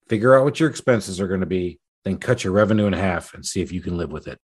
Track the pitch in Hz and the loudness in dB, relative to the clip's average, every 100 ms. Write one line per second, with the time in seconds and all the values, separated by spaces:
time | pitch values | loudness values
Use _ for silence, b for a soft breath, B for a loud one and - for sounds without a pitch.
0 | - 110 123 131 143 - 160 - - 117 | -4 0 6 6 4 0 -2 0 0 0
1 | 98 90 95 95 85 92 90 - _ _ | 0 -4 -2 -2 -2 -2 -4 -8 _ _
2 | 98 90 - 120 95 98 104 107 104 87 | -6 -4 -2 -2 2 2 4 4 2 0
3 | 95 87 - - - 95 85 87 92 87 | 0 -2 -6 -14 -8 -4 -4 -6 -6 -4
4 | 78 76 73 65 | -6 -8 -12 -16